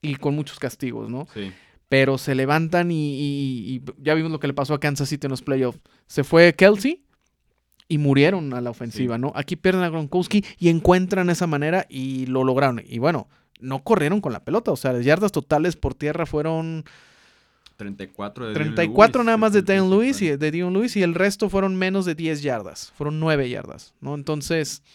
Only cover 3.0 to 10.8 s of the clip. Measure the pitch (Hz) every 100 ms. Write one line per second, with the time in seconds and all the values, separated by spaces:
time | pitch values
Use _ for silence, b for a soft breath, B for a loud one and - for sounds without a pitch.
3 | 147 135 143 143 135 123 98 127 139 143
4 | 143 160 160 156 143 139 135 147 147 139
5 | 135 143 139 131 - 135 127 - b b
6 | _ - 135 165 170 - 190 208 262 359
7 | _ _ _ _ _ _ _ _ - 151
8 | 147 139 151 196 147 123 120 113 117 110
9 | 127 117 135 - 143 170 185 185 175 160
10 | 147 185 175 208 B B 175 165